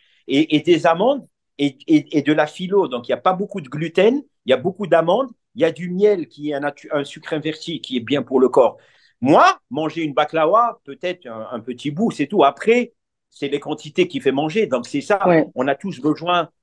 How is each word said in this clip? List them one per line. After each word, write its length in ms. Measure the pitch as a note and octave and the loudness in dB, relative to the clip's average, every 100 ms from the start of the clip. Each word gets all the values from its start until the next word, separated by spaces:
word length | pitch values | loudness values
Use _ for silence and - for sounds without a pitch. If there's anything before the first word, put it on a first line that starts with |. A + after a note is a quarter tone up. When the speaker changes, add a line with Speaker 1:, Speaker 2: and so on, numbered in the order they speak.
| _ _ - | _ _ -2
Speaker 1:
et, 280 | C#3 D#3 D3+ | 0 2 2
et 40 | |
des 260 | - E3 E3 | 2 2 4
amandes 420 | E3 A#3 C#4 - _ _ - | 2 2 -2 -6 _ _ -4
et, 200 | C#3+ C3 - | -4 -4 2
et, 300 | D#3 C#3+ D3 | 2 2 -2
et 20 | |
de 100 | D3 | 0
la 120 | D#3 D3+ | 2 0
phyllo. 420 | - F3+ G3 D#3+ | -4 -2 0 0
Donc, 200 | B2 A#2+ | -2 -4
il 40 | |
n'y 40 | C3 | -2
a 60 | |
pas 120 | F#3 | 0
beaucoup 260 | F3+ G3+ G3 | -2 -4 -10
de 80 | C#3 | -10
gluten, 520 | D3+ D#3+ E3+ G3+ C#4+ - _ - | -8 -4 2 2 2 -4 _ -2
il 40 | |
y 20 | |
a 40 | B2+ | 0
beaucoup 280 | E3+ F#3 F#3+ | -2 -6 0
d'amandes, 460 | E3 E3 G3+ C4+ - _ A2+ | 2 2 0 -2 -10 _ -2
il 60 | |
y 40 | D#3+ | -2
a 60 | |
du 180 | D#3+ F3 | -2 -6
miel 380 | F3+ G#3 G3 D3 | 2 2 2 -4
qui 240 | - D3 | -10 -8
est 20 | |
un 60 | C#3+ | -4
natu-, 300 | D3 - - | -6 -8 -6
un 120 | D3+ | -6
sucre 300 | C#3+ - - | -6 -10 -8
inversé 460 | D#3 D#3 D3+ - D3 | -6 -6 -8 -8 -10
qui 180 | - B2+ | -6 -6
est 40 | |
bien 200 | A#2 C#3+ | -2 -4
pour 180 | B2 C3 | 0 2
le 100 | B2+ | 2
corps. 280 | C#3 A#2+ - _ _ _ _ | 4 2 0 _ _ _ _
Moi, 360 | B2+ F#3 F4+ F#4 _ | 4 6 6 2 _
manger 320 | C3+ D#3 D#3 | -6 -6 -4
une 100 | D#3+ | -4
baklawa, 680 | C#3 D3+ D#3+ D#3+ G#3 A#3+ - | -2 -2 0 2 2 2 -4
peut-être 420 | - C3 F3+ F3+ B2+ | -16 -10 -10 -10 -12
un, 220 | A2+ G#2 | -14 -12
un 80 | A#2+ | -12
petit 300 | A#2 B2 D3 | -10 -10 -8
bout, 220 | D3 A3 | -4 -2
c'est 160 | - C#3+ | -2 -2
tout. 160 | G3+ | 2
Après, 500 | C#3 - - A#3+ A#3+ _ _ _ _ | 2 2 2 2 0 _ _ _ _
c'est 160 | _ C#3 | _ -6
les 120 | C3+ | -6
quantités 480 | C#3+ D3+ D3+ - F3 | -6 -10 -6 -2 -2
qui 120 | C3+ | -2
fait 100 | C3+ | -2
manger. 360 | C3+ D#3 F#3+ G#3+ | 0 -2 -2 -2
Donc, 180 | B2 A#2+ | -2 -4
c'est 160 | C#3 | -6
ça. 260 | - G3+ F#3 | -2 0 4
Speaker 2:
Ouais. 200 | E3 C#3+ - | 2 2 -2
Speaker 1:
On 120 | C3+ | -4
a 60 | D#3 | -4
tous 240 | G3 D#3 | -6 -4
besoin 480 | D3+ - E3+ F3 D#3 _ | -2 -2 -2 -2 -4 _